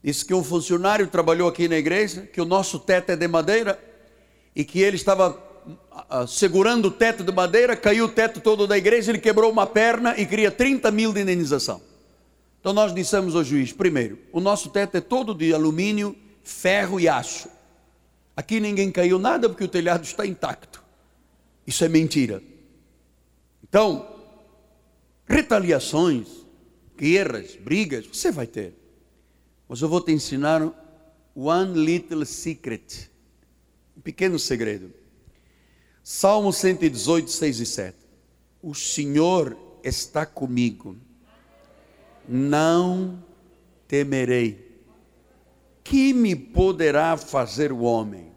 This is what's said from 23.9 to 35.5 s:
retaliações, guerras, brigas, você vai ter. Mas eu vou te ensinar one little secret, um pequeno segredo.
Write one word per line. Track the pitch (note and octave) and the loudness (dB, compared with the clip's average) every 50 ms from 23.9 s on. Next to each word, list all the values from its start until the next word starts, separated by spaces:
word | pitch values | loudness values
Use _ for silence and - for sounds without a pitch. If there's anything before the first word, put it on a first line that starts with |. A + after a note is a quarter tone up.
| D#3 - - - - - - - - - _ _ _ _ _ _ _ _ _ _ _ _ _ _ _ _ _ | 0 -4 -8 -16 -20 -20 -20 -20 -20 -20 _ _ _ _ _ _ _ _ _ _ _ _ _ _ _ _ _
retaliações, | - - D4+ D4+ - A#3+ G#3 F#3 F3 D#3 C3 - - - D#3 F3+ F3 D3 A#2+ G#2 - - - - - - _ _ _ _ _ _ - _ | 0 0 0 2 2 0 0 2 2 0 0 0 -2 0 2 2 2 0 -2 -4 -10 -20 -20 -20 -20 -20 _ _ _ _ _ _ -20 _
guerras, | - C#3 D3+ F3 G3 G3 D3 A#2+ G#2 F#2 - - | -4 0 2 2 2 2 0 -6 -8 -10 -14 -20
brigas, | - F#2+ B2+ D#3 G3+ A3 D#3+ C#3 A2+ G#2+ | -18 -6 -4 -2 -2 -2 -2 -4 -8 -10
você | - - - - F4+ | -10 -12 -4 -4 -4
vai | A3 D3 A#2+ | -4 -4 -8
ter. | A2+ - A#2 G2+ E2+ - _ _ _ _ _ _ _ _ _ _ _ _ _ _ _ _ _ _ | -8 -8 -10 -10 -10 -14 _ _ _ _ _ _ _ _ _ _ _ _ _ _ _ _ _ _
Mas | _ B2+ A#2+ | _ -8 -4
eu | D3+ D#3 | -2 0
vou | E3 F3+ | 0 0
te | F3 E3 | 0 0
ensinar | D#3 D3 - - C#3 C3+ C#3+ D3+ D#3+ D#3+ D#3 E3 - - - - - _ _ _ _ _ _ _ _ | 0 0 -2 -4 -4 -2 0 0 2 0 0 -2 -6 -12 -20 -20 -20 _ _ _ _ _ _ _ _
one | C3+ C3 D3+ E3 F3 F#3+ F#3+ F3+ D#3+ D#3 | -8 -2 -2 0 0 0 0 0 0 0
little | D#3+ E3+ F3+ E3+ - E3+ D#3 D3 | 2 0 -2 -4 -6 -8 -6 -6
secret, | - - - - E3 D#3 - - C3 A2+ - _ - - - - _ _ _ _ _ _ _ _ _ _ _ _ _ _ _ _ _ _ | -8 -10 -10 -10 -10 -10 -10 -10 -10 -10 -10 _ -18 -18 -18 -18 _ _ _ _ _ _ _ _ _ _ _ _ _ _ _ _ _ _
um | - | -18
pequeno | _ E3 - - F#3 F#3+ F3 D3+ | _ -16 -6 -2 -2 -2 0 -2
segredo. | - - C3+ A2+ A#2 A2 G#2 F#2+ F#2 F2+ - - _ _ _ _ _ - _ _ _ _ | -2 -4 -4 -2 -2 -4 -6 -8 -10 -18 -20 -20 _ _ _ _ _ -20 _ _ _ _